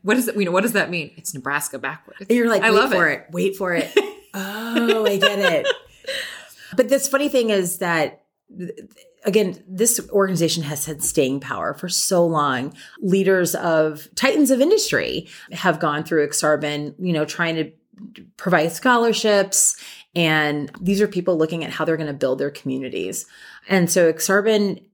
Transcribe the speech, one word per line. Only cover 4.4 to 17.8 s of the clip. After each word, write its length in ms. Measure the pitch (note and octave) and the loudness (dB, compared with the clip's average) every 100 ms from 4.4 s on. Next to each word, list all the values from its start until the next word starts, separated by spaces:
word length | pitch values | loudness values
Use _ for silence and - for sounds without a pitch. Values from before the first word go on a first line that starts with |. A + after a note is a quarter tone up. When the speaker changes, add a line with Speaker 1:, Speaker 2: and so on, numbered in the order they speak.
| F#3+ G#3+ A#3 A#3 A#3 A3 G#3+ | -10 -8 -4 0 2 2 2
Speaker 2:
I 120 | G3+ | 2
get 200 | - - | 2 2
it. 300 | C#5 D5 C#5 - - _ - C5+ - - - - - F#3+ | 2 2 0 -4 -8 _ -12 -10 -10 -14 -20 -20 -8 0
But 120 | B3 | 2
the 100 | C4+ | 2
funny 300 | - C4+ D4 | 2 0 2
thing 220 | C4+ A3+ | 2 2
is 280 | G3+ F3 - | 0 0 -2
that, 440 | F3+ E3 D3 - _ _ _ - | -2 0 -2 -6 _ _ _ -14
th-, 160 | F3+ - - _ _ _ | -12 -14 -18 _ _ _
again, 380 | G#3+ G3+ F#3+ F3+ - | 0 2 2 -4 -10
this 320 | F#3 A#3+ - - | -2 0 0 0
organization 520 | G3+ F#3+ F3 E3 E3+ | 2 2 2 0 -2
has 200 | D3 D3 - | -4 -6 -8
had 160 | C#3+ | -6
staying 380 | - - C3 C#3 | -4 0 0 -2
power 320 | - G2+ D#2+ | -6 -6 -6
for 140 | - F3+ | -6 -6
so 380 | - - F3+ E3+ | -4 0 2 2
long. 480 | D#3+ C#3+ B2+ C#3 - - - | 2 0 -2 -6 -10 -20 -6
Leaders 540 | F#3+ F#3+ F#3+ F#3+ E3+ | 0 2 4 2 2
of, 540 | - E3+ D#3+ D#3 D3+ - - | -2 0 2 2 -2 -12 -2
titans 340 | C4+ D4+ C4+ | 0 4 4
of 100 | B3+ | 4
industry 680 | D4+ G#4 - B2 B1+ C2+ - - - | 4 4 2 -2 -2 -6 -10 -20 -16
have 260 | E3+ F#3 D#3 | -4 -2 0
gone 240 | D#3+ D3 | 0 -2
through 220 | D#3 D#3+ D3 | -2 0 0
Aksarben, 680 | - D3+ D3+ D3+ D3 D3 - | 0 0 0 -2 -6 -8 -6
you 140 | F3+ | -2
know, 120 | D#3+ | -2
trying 300 | D3+ - E3 E3 | -2 -2 -2 -2
to 140 | D#3 - | -4 -8